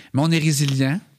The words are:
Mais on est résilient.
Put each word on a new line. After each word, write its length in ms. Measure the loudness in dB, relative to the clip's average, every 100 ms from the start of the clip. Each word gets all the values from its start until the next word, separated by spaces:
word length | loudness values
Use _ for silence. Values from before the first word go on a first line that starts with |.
| -8
Mais 80 | -2
on 80 | 0
est 80 | 0
résilient. 600 | 0 0 0 0 0 -2 -8